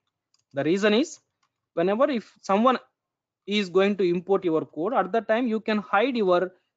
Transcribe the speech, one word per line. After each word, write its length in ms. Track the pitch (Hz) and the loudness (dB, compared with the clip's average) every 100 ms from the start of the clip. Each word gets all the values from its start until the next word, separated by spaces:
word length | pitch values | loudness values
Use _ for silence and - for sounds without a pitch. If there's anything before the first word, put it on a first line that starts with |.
| _ _ _ _ _ | _ _ _ _ _
The 100 | 139 | -4
reason 300 | 147 196 208 | -2 2 2
is, 280 | 214 330 - _ _ _ _ _ | 2 -2 -8 _ _ _ _ _
whenever 380 | 160 180 214 294 | -4 -2 0 0
if 220 | 240 - _ | -2 -8 _
someone 360 | - 196 247 240 - _ _ _ _ _ - | -2 2 2 0 -6 _ _ _ _ _ -6
is 240 | 208 185 | -4 0
going 260 | 180 196 202 | 2 2 2
to 80 | |
import 400 | 180 175 175 190 | 0 0 0 -2
your 200 | 185 156 143 | 0 -2 -4
code, 260 | 151 185 | -6 -4
at 180 | 247 185 | -2 0
that 140 | 226 214 | -2 0
time 200 | 220 254 | -2 0
you 120 | 220 | -4
can 180 | 220 214 | -2 -4
hide 380 | - 202 254 240 | 0 0 0 0
your 360 | 190 175 180 - _ | 2 2 0 -8 _